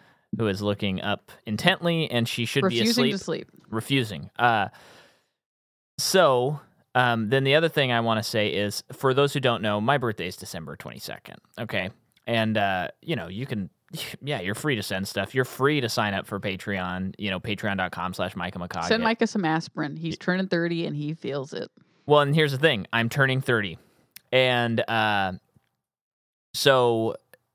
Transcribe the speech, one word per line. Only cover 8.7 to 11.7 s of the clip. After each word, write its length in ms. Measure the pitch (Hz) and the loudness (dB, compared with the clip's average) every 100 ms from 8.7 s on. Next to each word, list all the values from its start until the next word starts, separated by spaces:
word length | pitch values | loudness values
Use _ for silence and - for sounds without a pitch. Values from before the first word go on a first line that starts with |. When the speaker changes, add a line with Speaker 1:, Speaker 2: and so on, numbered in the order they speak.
| - - | -4 -12
Speaker 1:
for 200 | 131 131 | -2 2
those 200 | 131 143 | 4 2
who 60 | 143 | 2
don't 220 | 123 117 | 0 0
know, 180 | 107 104 | 0 0
my 160 | 113 143 | 2 0
birthday 300 | 117 101 87 | 0 -4 -8
is 100 | - | -10
December 380 | - 82 73 - | -12 -12 -12 -12
twenty-second, 640 | - 58 - 50 - 50 _ - | -14 -14 -12 -14 -16 -20 _ -12
okay? 300 | 113 | -6